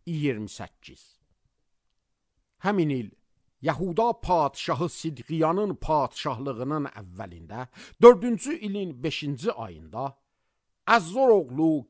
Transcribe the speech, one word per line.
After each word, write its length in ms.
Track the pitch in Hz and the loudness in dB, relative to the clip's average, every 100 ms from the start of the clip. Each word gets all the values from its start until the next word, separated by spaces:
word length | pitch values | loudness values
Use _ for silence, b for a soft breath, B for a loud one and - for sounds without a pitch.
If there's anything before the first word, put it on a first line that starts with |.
| - | -8
iyirmi 440 | 160 147 113 107 | -4 -2 -2 -6
səkkiz. 500 | - 92 _ - - - _ _ _ _ _ _ _ _ _ _ _ _ _ _ _ | -12 -16 _ -20 -20 -20 _ _ _ _ _ _ _ _ _ _ _ _ _ _ _
Həmin 280 | 185 202 156 | -2 0 0
il 200 | 131 107 - _ _ _ _ | 0 -6 -12 _ _ _ _
Yahuda 500 | 147 139 185 165 233 233 | -4 -2 -2 0 0 0
padşahı 680 | - 175 143 - - 139 165 | 0 2 2 -2 -4 -2 -4
Sidqiyanın 840 | - 165 147 - 160 156 175 208 | -6 -10 -10 -6 0 2 2 -2
padşahlığının 1120 | 160 - 156 131 - 151 117 139 117 127 151 139 - | -4 0 0 0 -4 -6 -6 -6 -6 -4 -4 -6 -10
əvvəlində, 680 | 95 90 98 85 82 110 127 B B B | -18 -14 -14 -14 -16 -14 -14 B B B
dördüncü 560 | 233 240 240 226 269 - | 10 10 4 -4 -6 -8
ilin 440 | 214 202 190 127 | -6 -6 -8 -6
beşinci 500 | 147 - 147 139 180 | -8 -6 -6 -6 -6
ayında, 680 | - 113 82 80 107 135 - _ _ _ _ _ _ - | -6 -8 -14 -14 -8 -8 -10 _ _ _ _ _ _ 2
Əzzor 440 | 226 165 208 262 | 2 2 0 6
oğlu 560 | 214 135 127 160 156 - | 4 4 0 2 2 -2